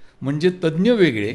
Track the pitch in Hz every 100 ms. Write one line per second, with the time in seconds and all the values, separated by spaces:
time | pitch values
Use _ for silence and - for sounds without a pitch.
0 | - - 131 147 180 180 165 156 220 233
1 | 165 107 104